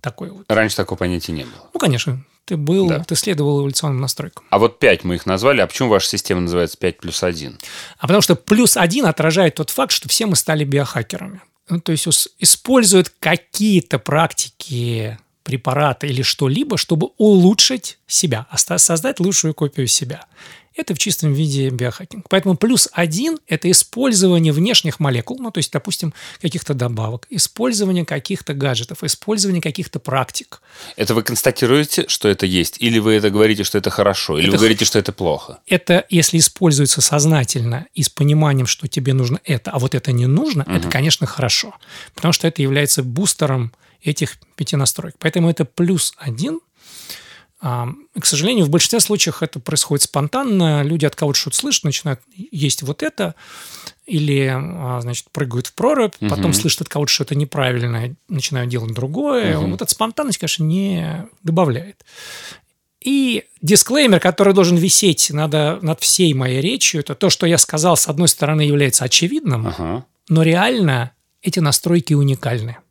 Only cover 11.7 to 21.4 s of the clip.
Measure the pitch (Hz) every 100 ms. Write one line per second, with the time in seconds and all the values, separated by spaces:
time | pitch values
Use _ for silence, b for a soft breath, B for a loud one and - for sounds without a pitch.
11.7 | 170 - 160 - - - _ 147 - -
12.7 | 262 214 190 180 _ 156 170 _ - 208
13.7 | 190 - 143 - 147 160 - - _ -
14.7 | 127 120 117 110 110 _ _ - 127 -
15.7 | 131 147 127 147 131 131 - 139 151 302
16.7 | 143 - 160 220 _ 214 196 180 220 -
17.7 | 254 - - _ - 165 110 117 143 -
18.7 | 175 - 165 233 269 180 190 160 151 147
19.7 | - 123 - 123 - - B B B B
20.7 | - 302 170 214 - 156 139